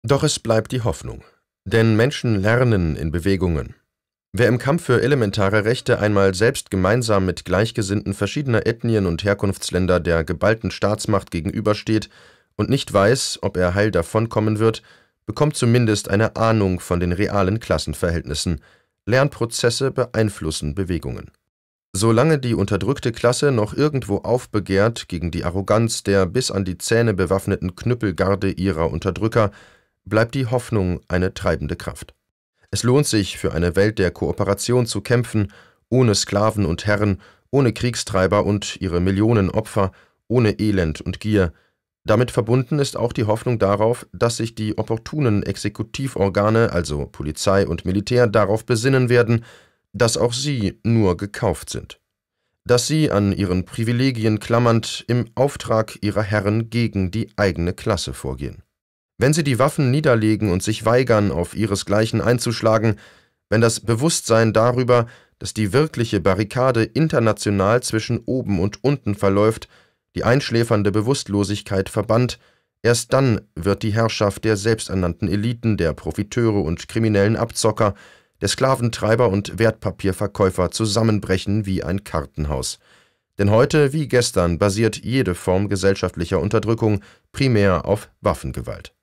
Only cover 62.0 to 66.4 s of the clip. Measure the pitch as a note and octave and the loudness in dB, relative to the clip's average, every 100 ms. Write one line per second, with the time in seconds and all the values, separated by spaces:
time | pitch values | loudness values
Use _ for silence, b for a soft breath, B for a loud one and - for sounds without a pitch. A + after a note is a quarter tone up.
62 | A2+ A2+ G#2 B2 A#2+ A#2 A2+ A2 A2+ G2+ | 2 0 0 0 -2 0 2 2 2 -2
63 | B B B B _ G#2+ A#2 A#2 - A2+ | B B B B _ 2 2 0 -2 0
64 | D#3 - - A2+ A2+ G#2+ A#2 B2 B2 B2 | 0 -2 2 2 4 4 2 2 2 2
65 | A#2 B B _ - - G#2 A#2 D#3 - | 2 B B _ -10 -4 0 2 0 -2
66 | A#2 G2+ E2+ F#2+ | -2 0 2 0